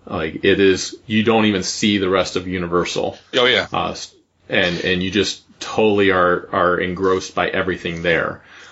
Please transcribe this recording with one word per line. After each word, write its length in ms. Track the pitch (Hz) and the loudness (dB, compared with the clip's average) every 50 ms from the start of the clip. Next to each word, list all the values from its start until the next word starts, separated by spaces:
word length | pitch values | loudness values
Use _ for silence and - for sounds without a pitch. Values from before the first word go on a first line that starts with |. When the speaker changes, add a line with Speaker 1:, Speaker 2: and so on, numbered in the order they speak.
| - | -14
Speaker 1:
Like, 380 | - - 85 80 80 80 - - | -10 -6 -6 -6 -6 -4 0 2
it 160 | - 98 175 | 2 4 6
is, 360 | 196 98 95 90 - - - - _ | 4 4 4 2 -2 -8 -12 -14 _
you 160 | - 110 107 107 | -4 0 0 2
don't 240 | 113 113 113 107 | 2 4 4 4
even 160 | 107 104 92 90 | 2 2 0 -2
see 360 | - - - - 107 104 101 | -4 -4 -2 0 0 2 2
the 100 | 95 92 | 2 2
rest 260 | 95 92 87 - - | 2 0 0 0 -4
of 100 | 92 90 92 | -6 -6 -4
Universal. 680 | 92 92 90 87 85 87 85 82 - - - - - - - _ - | -4 -4 -4 -2 0 0 0 0 -2 -4 -4 -4 -6 -10 -12 _ 0
Speaker 2:
Oh, 120 | 127 123 | 2 2
yeah. 200 | 127 120 101 87 - - | 4 2 2 0 -2 -2
Speaker 1:
Uh, 180 | 92 87 87 87 | -4 -4 -4 -6
s-, 220 | - - - - _ _ _ _ _ _ - | -8 -14 -18 -20 _ _ _ _ _ _ -6
and, 320 | - 110 95 87 87 85 | -2 0 0 0 -2 -2
and 220 | - 92 92 90 92 | -2 -2 -2 -2 -2
you 80 | 95 | -2
just 320 | 92 104 95 - - - - _ _ - | 0 0 0 -2 -4 -10 -14 _ _ -16
totally 500 | - - - - 110 110 104 101 101 95 | -14 -6 -2 0 2 2 4 4 4 4
are, 380 | 92 92 90 90 87 87 - - - | 4 4 4 2 2 0 -2 -4 -2
are 260 | 95 90 87 87 85 | 0 2 2 2 0
engrossed 560 | 87 90 90 87 95 95 92 92 92 - - | -2 -2 -2 -2 0 0 0 0 -2 -4 -4
by 140 | - 87 - | -2 -2 -2
everything 540 | - 92 92 90 87 - - 92 85 85 82 | 0 -2 -2 -2 -4 -4 -4 -8 -6 -2 0
there. 400 | 87 82 76 65 - 69 - - - - - - - | 0 2 2 0 -2 -6 -10 -14 -20 -20 -20 -20 -20